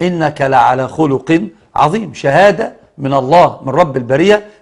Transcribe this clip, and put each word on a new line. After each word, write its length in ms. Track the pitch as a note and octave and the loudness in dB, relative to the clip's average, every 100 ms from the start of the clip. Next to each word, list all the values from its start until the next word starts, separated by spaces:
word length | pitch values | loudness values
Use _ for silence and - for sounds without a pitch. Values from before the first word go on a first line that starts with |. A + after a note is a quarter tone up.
"إنك 400 | F3+ E3+ D3+ D3 | -4 -2 -4 -2
لعلى 460 | C3+ C3 A#2+ C3 B2+ | 0 2 2 0 -4
خلق 540 | - D#3 C3 - E3 G3+ - _ - | -2 -2 -2 0 -2 -2 -14 _ -2
عظيم"، 380 | D3 G#3+ F3+ | 0 -2 -8
شهادة 600 | A2+ C#3+ E3+ G3+ F3 A3 - _ - | -6 0 4 4 2 -6 -10 _ -8
من 160 | C3+ | -2
الله، 460 | C#3 B2+ E3+ D3 A2 | -2 2 2 2 0
من 60 | C#3 | -4
رب 280 | C#3+ D#3+ C3 | 0 0 -2
البرية 480 | A#2 C#3 F#3+ G#3 G3+ _ | -2 0 2 0 -2 _